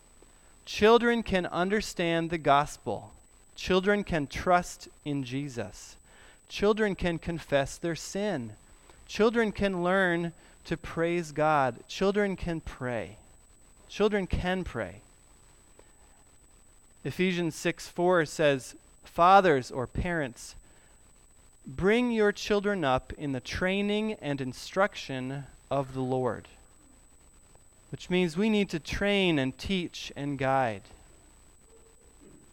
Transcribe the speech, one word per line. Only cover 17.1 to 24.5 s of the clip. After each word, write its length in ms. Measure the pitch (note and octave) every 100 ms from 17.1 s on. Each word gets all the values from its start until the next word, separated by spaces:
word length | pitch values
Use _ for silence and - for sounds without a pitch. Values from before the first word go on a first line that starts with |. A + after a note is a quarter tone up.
| C3+ F#3 F3 E3+
six 320 | - F3 - -
four 380 | - F3 F3+
says, 500 | D3 - D3+ C3+ - - - -
"Fathers 640 | - - E3+ G3 F#3 C#3 A#2+
or 160 | C3+ A#2+
parents, 680 | - F3+ E3+ C3+ A#2 - - - - - - - - _ - - -
bring 460 | - C3 F3+ A3+ B3
your 220 | A3+ G#3
children 500 | G3+ - G#3 G3+ G3+
up 300 | C#3 C3 -
in 200 | - D3+
the 80 | C3
training 760 | - - F#3 G3 G3+ G#3+ G#3+
and 260 | G#3+ C#3+ C#3
instruction 1040 | C3